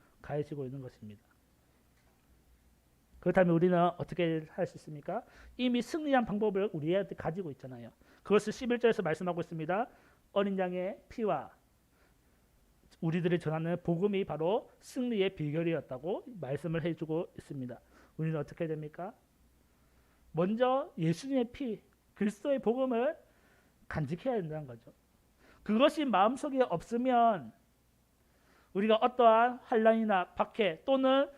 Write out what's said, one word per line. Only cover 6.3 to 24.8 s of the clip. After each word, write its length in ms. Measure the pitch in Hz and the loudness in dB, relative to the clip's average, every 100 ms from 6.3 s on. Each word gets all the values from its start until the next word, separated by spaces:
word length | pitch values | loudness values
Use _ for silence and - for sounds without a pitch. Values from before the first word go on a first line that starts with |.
| 202 214 196 214 | 0 0 0 -2
우리한테 420 | 165 151 190 196 - | -2 0 0 -2 -6
가지고 360 | 151 170 170 | -6 -6 -10
있잖아요. 400 | 131 131 120 113 _ _ _ | -12 -16 -16 -18 _ _ _
그것을 300 | - 202 214 | 2 2 2
십일 260 | - 254 240 | -4 -2 2
절에서 220 | 226 220 | 2 2
말씀하고 400 | 165 160 180 170 | -2 -2 -2 -4
있습니다. 460 | 165 165 156 190 233 - _ _ _ | -6 -6 -4 -2 -4 -10 _ _ _
어린 240 | 202 202 190 | 0 0 0
양의 440 | 180 180 185 226 _ | -2 -4 -6 -8 _
피와 420 | - 208 151 - - _ _ _ _ _ _ _ _ _ _ _ _ _ _ | -4 -2 -2 -4 -18 _ _ _ _ _ _ _ _ _ _ _ _ _ _
우리들이 380 | 165 175 170 170 | -4 -2 -2 -2
전하는 380 | 156 160 165 175 | -2 -4 -4 -4
복음이 420 | - 170 208 190 196 | -2 0 0 -2 -4
바로 440 | 151 160 240 - _ | -2 0 0 -4 _
승리의 540 | - 277 247 214 190 190 | -12 -6 -2 0 -2 -2
비결이었다고 880 | 151 151 170 156 - 127 156 240 - 220 | -4 -2 -2 -2 -6 -10 -6 -6 -8 -12
말씀을 420 | 131 143 175 160 | -8 -6 -4 -4
해주고 480 | 165 160 156 156 185 - | -4 -4 -4 -4 -6 -12
있습니다. 420 | - 143 123 117 _ - - - | -12 -10 -10 -12 _ -20 -18 -6
우리는 220 | 160 160 | -4 -4
어떻게 280 | 147 151 165 | -6 -8 -6
됩니까? 460 | 156 151 - 190 - _ _ _ _ _ _ _ _ _ _ _ | -6 -8 -12 -14 -14 _ _ _ _ _ _ _ _ _ _ _
먼저 600 | 151 190 226 254 262 339 - | -2 -2 2 2 2 -2 -2
예수님의 540 | 160 170 269 269 233 | -2 -2 -2 -2 -2
피, 300 | - 262 202 _ _ _ - | -6 -8 -8 _ _ _ -4
그리스도의 440 | 208 - 294 269 | -4 -4 -2 0
복음을 560 | 208 247 262 233 277 330 _ _ _ _ _ _ _ | 0 0 0 0 -2 -4 _ _ _ _ _ _ _
간직해야 480 | - 139 170 262 233 | -6 -6 -4 -4 -4
된다는 260 | 160 156 139 | -4 -10 -12
거죠. 240 | 117 | -16